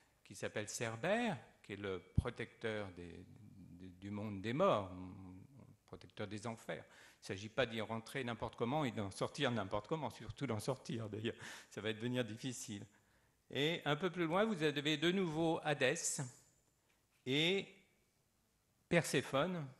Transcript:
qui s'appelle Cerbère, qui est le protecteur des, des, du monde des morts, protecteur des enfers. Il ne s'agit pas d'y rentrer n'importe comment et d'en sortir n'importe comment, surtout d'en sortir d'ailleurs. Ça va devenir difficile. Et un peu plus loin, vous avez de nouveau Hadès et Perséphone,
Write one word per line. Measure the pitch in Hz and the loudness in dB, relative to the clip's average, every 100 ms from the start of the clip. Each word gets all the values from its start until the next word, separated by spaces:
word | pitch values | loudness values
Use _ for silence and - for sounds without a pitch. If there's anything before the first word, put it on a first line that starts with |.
| - _ | -16 _
qui | - | -16
s'appelle | 98 104 110 104 | -6 -4 -2 -4
Cerbère, | - 117 113 156 220 240 143 - - | -2 -2 0 2 2 2 -2 -6 -18
qui | - | -12
est | 101 | -6
le | 101 92 - - | -2 -4 0 0
protecteur | 123 120 113 - 113 107 101 | 0 -2 -8 -6 -4 -2 -4
des, | 87 87 87 90 101 104 98 | -8 -12 -12 -16 -18 -20 -18
des, | 87 87 90 | -18 -16 -16
du | 90 98 | -12 -8
monde | 104 107 98 | -6 -4 -4
des | 98 | -2
morts, | 131 196 120 95 90 92 92 92 92 - 139 101 - _ | 2 4 4 2 -6 -10 -10 -14 -14 -16 -18 -20 -20 _
protecteur | 92 - - 104 | -18 -16 -10 -8
des | 104 113 | -6 -6
enfers. | 113 - - | -8 -8 -8
Il | - - - - | -10 -20 -20 -16
ne | - | -8
s'agit | 98 107 | -6 -2
pas | - | 2
d'y | 123 113 | 2 2
rentrer | 104 113 - 139 | -2 -4 -4 -4
n'importe | 120 117 117 - | -2 -2 -6 -2
comment | 117 147 | 0 2
et | 139 | 2
d'en | 110 98 | 0 -2
sortir | - 131 - 139 | -2 -4 0 2
n'importe | 117 98 107 - | 2 0 -2 0
comment, | 160 131 | -2 -2
surtout | - 120 - 135 | -6 -10 -6 -2
d'en | 110 | 0
sortir | 123 131 - 117 110 | 0 -2 -4 -4 -4
d'ailleurs. | 104 113 - - - - | -2 -2 -4 -8 -12 -12
Ça | - | -4
va | 104 | -2
devenir | 107 120 123 | -2 0 0
difficile. | 113 110 135 120 - 101 110 - _ _ _ _ _ | 0 -2 -6 -6 -6 -6 -8 -16 _ _ _ _ _
Et | - 147 175 | 0 2 2
un | 147 | 2
peu | 147 185 | 2 2
plus | 170 165 | 0 2
loin, | 180 | 4
vous | 220 196 | 4 4
avez | 156 143 147 151 | 4 4 2 4
de | 160 | 4
nouveau | 185 180 151 165 165 | 4 2 4 4 4
Hadès | - 143 131 165 - - 127 - - _ _ _ _ _ _ _ | 2 4 4 4 0 -2 -4 -8 -20 _ _ _ _ _ _ _
et | - 139 165 190 - - - _ _ _ _ _ _ _ _ _ _ | 0 4 4 4 0 -10 -20 _ _ _ _ _ _ _ _ _ _
Perséphone, | 170 - 151 - 135 170 180 139 - | 4 4 2 2 2 2 0 -6 -12